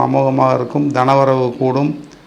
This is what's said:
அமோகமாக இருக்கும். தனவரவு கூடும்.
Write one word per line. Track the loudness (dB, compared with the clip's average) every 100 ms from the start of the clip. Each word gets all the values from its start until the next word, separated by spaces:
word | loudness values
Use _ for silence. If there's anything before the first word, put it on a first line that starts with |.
| 0
அமோகமாக | 0 0 2 0 0
இருக்கும். | -2 -2 -2 0
தனவரவு | 2 4 2 2 -2 -2
கூடும். | -2 0 -2 -4 -12 -20